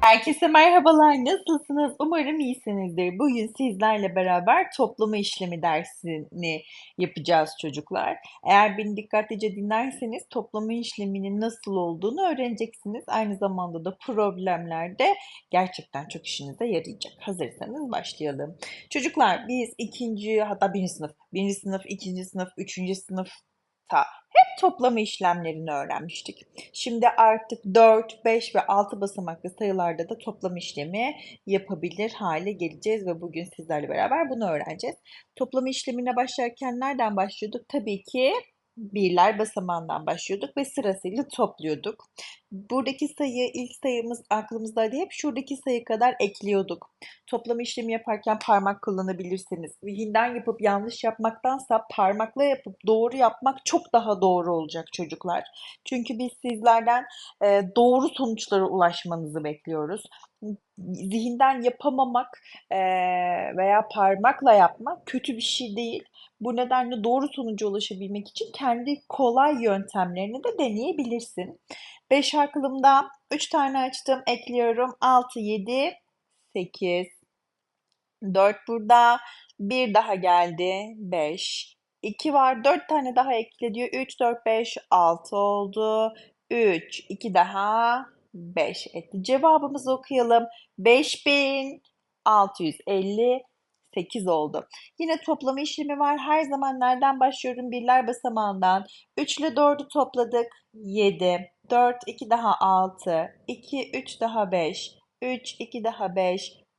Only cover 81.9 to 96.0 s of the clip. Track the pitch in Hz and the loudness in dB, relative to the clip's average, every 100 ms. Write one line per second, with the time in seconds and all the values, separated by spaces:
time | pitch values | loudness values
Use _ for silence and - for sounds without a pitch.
81.9 | _ 214 214 311 285 262 254 254 339 - | _ -10 -6 0 4 4 4 2 2 0
82.9 | 311 254 247 269 240 233 _ 240 220 240 | -2 0 0 2 0 -2 _ -6 -4 -6
83.9 | 254 262 - 240 240 - 220 233 - - | -6 -8 -2 -2 0 0 0 0 -8 2
84.9 | 180 170 170 - 202 202 202 202 196 220 | 4 4 2 -4 -2 0 0 -4 -4 -2
85.9 | 220 220 220 - _ _ 240 220 170 - | 0 -2 -4 -20 _ _ 0 2 2 -4
86.9 | - - 196 233 185 180 196 202 220 233 | -16 -14 -10 0 2 2 0 -2 2 2
87.9 | 240 262 _ _ 185 175 175 156 180 - | 0 -4 _ _ -18 -10 -2 -2 -4 -12
88.9 | - 165 196 185 262 320 311 285 277 254 | -14 -12 -10 -2 2 4 4 2 -6 -4
89.9 | 262 - 269 240 233 233 - _ - 190 | -4 -2 0 4 4 4 -10 _ 0 6
90.9 | 247 302 - - 285 277 269 269 - _ | 6 4 -2 0 2 2 -2 -4 -10 _
91.9 | _ _ _ - 214 196 - 170 143 - | _ _ _ 2 4 4 0 -6 -6 -2
92.9 | 196 190 208 240 254 - _ _ _ _ | -2 0 0 2 2 -4 _ _ _ _
93.9 | - 175 240 185 160 151 156 - - - | -10 -8 -6 0 0 0 -6 -12 -20 -20
94.9 | _ 330 311 - 311 262 269 294 - 285 | _ -4 -4 -2 -4 -2 -4 -6 -6 -6
95.9 | 285 | -2